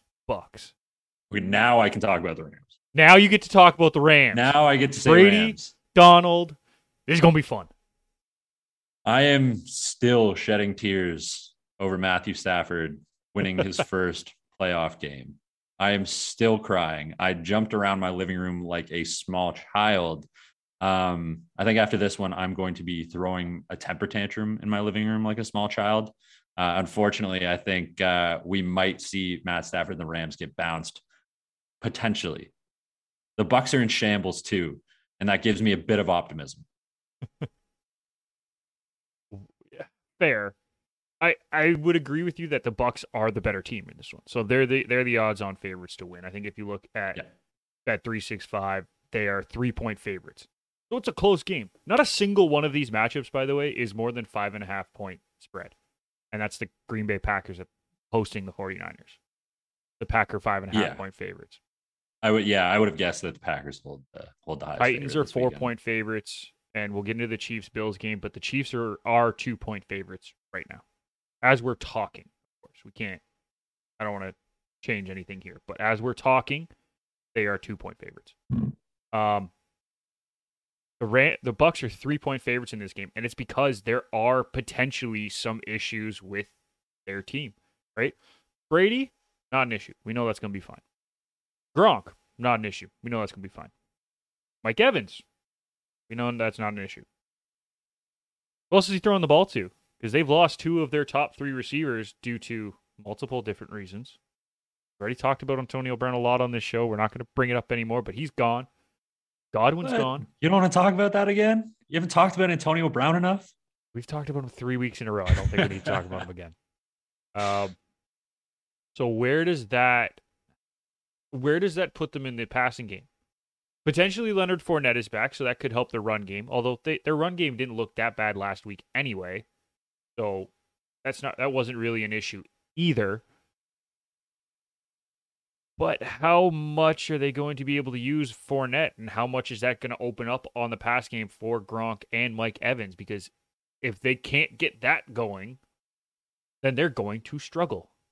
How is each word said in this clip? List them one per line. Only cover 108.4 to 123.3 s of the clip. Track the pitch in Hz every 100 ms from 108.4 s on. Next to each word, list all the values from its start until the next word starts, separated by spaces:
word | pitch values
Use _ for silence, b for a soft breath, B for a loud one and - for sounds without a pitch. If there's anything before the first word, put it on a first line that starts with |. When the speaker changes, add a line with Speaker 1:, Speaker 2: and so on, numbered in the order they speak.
| 117 120 131 _ _ _ _ _ _ _ _
Speaker 1:
Godwin's | 110 120 165 262
Speaker 2:
What? | 240
Speaker 1:
gone. | 131 135 - _
Speaker 2:
You | 160
don't | 196
wanna | 185
talk | 180 196
about | 185 202
that | 202 202
again? | 202 214 226 220 - _
You | 165
haven't | 175
talked | 170 185 180
about | 185
Antonio | 165 156 165 160
Brown | 123 147
enough? | 175 180 196 - _ _ _ _
Speaker 1:
We've | 120 -
talked | 151 147
about | 143
him | 127
three | - 123 123
weeks | 123 -
in | 110
a |
row. | 104
I | 90
don't | - 95
think | - 131
we | 95
need |
to | 98
talk | 95
about | 90 92
him | 90
Speaker 2:
<laughs> |
Speaker 1:
again. | 90 85 - _ _ _ _ _ _ _ 104
Um, | 101 101 98 90 _ _ _ _ _ _ _ _ _ _ _ -
so | 123
where | 113 123 151
does | 170 156 104
that, | 123 127 120 107 - _ _ _ _ _ _ _ _ _ _ _
where | 131 143 165
does | 196 160
that | 175
put | - -
them | 143 131
in | 117
the |
passing | 113 127 123 - 107
game? | 95 - _ _